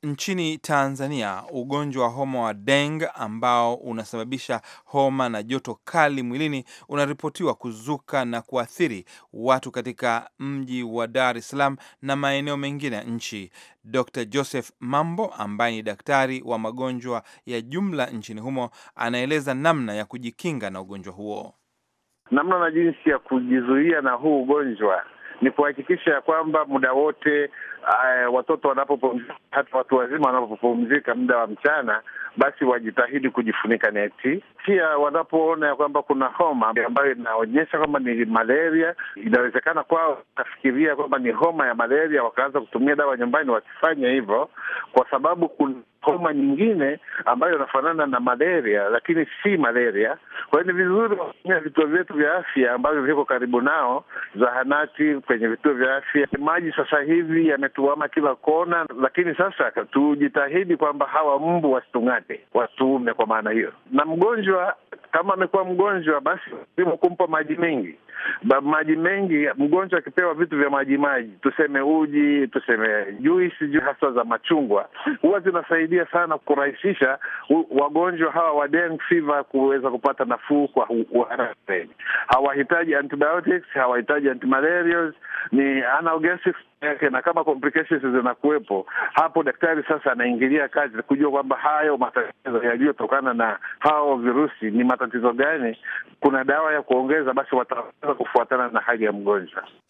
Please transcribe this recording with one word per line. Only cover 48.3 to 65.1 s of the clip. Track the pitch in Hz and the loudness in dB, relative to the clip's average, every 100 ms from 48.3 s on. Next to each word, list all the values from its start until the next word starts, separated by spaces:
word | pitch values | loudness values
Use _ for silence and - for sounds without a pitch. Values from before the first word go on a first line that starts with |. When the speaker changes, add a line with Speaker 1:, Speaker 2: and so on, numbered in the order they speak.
| 123 160 175 120 104 101 | 0 2 2 2 0 2
Speaker 2:
lakini | 117 - 165 151 - | 0 0 0 0 -2
si | 202 190 | 0 2
malaria. | 131 117 120 101 110 147 - - - | 2 2 0 2 0 -2 -10 -14 0
Kwa | 147 | 2
hiyo | 180 | 2
ni | 180 | 0
vizuri | 185 190 226 202 | 2 2 2 0
watumia | 175 - 180 185 | -4 -10 -2 0
vituo | 151 143 156 | 0 0 2
vyetu | 160 175 | 2 -2
vya | 151 147 | 0 0
afya | 175 170 - 123 | 0 -2 0 2
ambavyo | 123 135 151 | 2 0 0
viko | 131 147 | 2 0
karibu | 143 127 123 123 | 2 0 0 0
nao, | 131 160 127 131 - - - 101 | 2 0 0 -2 -6 -14 -12 0
zahanati, | 120 123 131 143 151 - 151 | 2 2 0 0 -2 0 0
kwenye | 143 135 120 113 | 0 -2 0 0
vituo | 117 151 | 0 0
vya | 135 131 139 | 2 2 0
afya. | - 147 139 147 | 0 0 0 0
Maji | 147 165 170 | 0 0 -2
sasa | 151 143 151 | -4 0 0
hivi | 143 170 165 160 165 | 2 0 2 2 2
yametuama | 139 139 - 139 143 143 | 2 -2 0 0 0 -2
kila | - 147 | 0 0
kona, | 131 - 156 175 170 160 117 | 0 0 0 2 -2 -2 -2
lakini | 131 - 175 | -2 0 -2
sasa | 156 190 185 131 | 0 -2 0 -2
tujitahidi | - 110 139 143 147 143 147 139 165 190 165 | -2 -2 2 2 4 2 2 0 0 0 0
kwamba | 151 143 139 | 0 0 -2
hawa | 139 151 139 | 0 2 2
mbu | 135 117 139 | 2 2 2
wasitung'ate, | 131 - 127 120 120 - - _ | 0 0 -2 0 0 -4 -14 _
wasiume | - 117 - 131 135 120 | 0 0 0 0 2 0
kwa | 113 113 | 0 0
maana | 110 107 | 2 0
hiyo. | 113 95 - _ | 0 -2 -6 _
Na | 254 | -2
mgonjwa | - 165 208 233 190 190 180 - _ - - | 0 2 2 2 0 0 0 -4 _ -20 -2